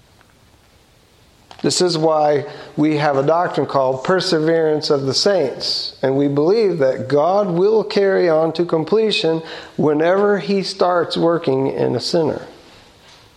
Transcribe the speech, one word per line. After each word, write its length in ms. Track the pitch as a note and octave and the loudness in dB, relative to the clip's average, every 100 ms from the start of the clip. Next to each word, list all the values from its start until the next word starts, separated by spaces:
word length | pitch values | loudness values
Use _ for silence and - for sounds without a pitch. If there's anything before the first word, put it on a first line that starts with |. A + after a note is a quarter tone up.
| _ _ _ _ _ _ _ _ _ _ _ _ _ _ _ - | _ _ _ _ _ _ _ _ _ _ _ _ _ _ _ -6
This 160 | C#3+ - | -4 0
is 160 | F3+ D#3+ | 0 2
why 500 | D#3+ D#3 D3+ D3 C3 - - - | 2 2 2 0 -4 -12 -10 -2
we 220 | D3+ D3+ | 0 0
have 200 | D3+ C#3 | 0 0
a 60 | |
doctrine 440 | C#3+ E3 F3 E3+ C3 | 2 0 0 -2 -2
called 360 | C#3 C3 C3 | 0 0 -2
perseverance 840 | - F#3 E3+ E3 D#3 E3 D#3 D3+ - | 0 0 0 0 2 2 2 0 0
of 160 | C#3+ C3+ | 0 0
the 80 | |
saints, 800 | B2+ G3+ F#3+ C3 - - - - - | 0 0 0 0 -4 -6 -6 -8 -4
and 160 | C3+ C3+ | -2 0
we 100 | C#3+ | 0
believe 520 | C#3 D#3 A3+ G3+ E3+ | 2 2 2 0 2
that 280 | C3+ C3 A#2+ | 0 -2 0
God 440 | C#3+ D#3+ G3 G3+ | 0 2 0 0
will 320 | E3+ G3+ A3 | 0 2 2
carry 440 | G#3 G3+ G3 F#3+ F3+ | 0 0 2 2 2
on 240 | D#3 D#3+ | 2 2
to 120 | D#3 F3 | -2 -2
completion 800 | D#3+ D#3 G#3+ A3 - D#3+ D#3+ D#3+ - - - | -2 0 0 2 0 0 -2 -6 -16 -12 -2
whenever 600 | D3 D3+ E3 G3 G#3 G3+ | 0 2 2 2 2 0
he 240 | D#3 G3 | 0 -2
starts 520 | F3+ - F3+ F3+ D#3+ F3+ | -4 -2 0 0 -2 0
working 520 | E3 E3 E3 C3+ C3+ | 0 0 0 0 -2
in 280 | - C3 B2 | -2 -2 -2
a 40 | |
sinner. 480 | - F3 D3+ - - - - - - - - - - | -2 0 0 -4 -10 -18 -20 -20 -20 -20 -20 -20 -20